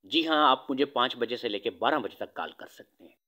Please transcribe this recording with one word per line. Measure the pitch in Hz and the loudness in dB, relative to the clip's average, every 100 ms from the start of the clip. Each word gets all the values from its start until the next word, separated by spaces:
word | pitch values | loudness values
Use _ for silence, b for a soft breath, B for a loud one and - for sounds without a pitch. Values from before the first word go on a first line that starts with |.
| - | 0
जी | 160 | 0
हाँ, | 160 156 147 | 2 4 4
आप | 131 - | 4 0
मुझे | 131 139 | -2 0
पाँच | 120 123 123 | 0 -2 -2
बजे | 117 120 | -4 -4
से | 117 | -4
लेके | 101 113 95 | -4 -6 -2
बारह | 113 151 | 0 0
बजे | 101 - | -4 -10
तक | 95 - | -12 -10
कॉल | 80 - | -12 -12
कर | - | -20
सकते | - - _ | -20 -20 _
हैं। | 85 _ | -20 _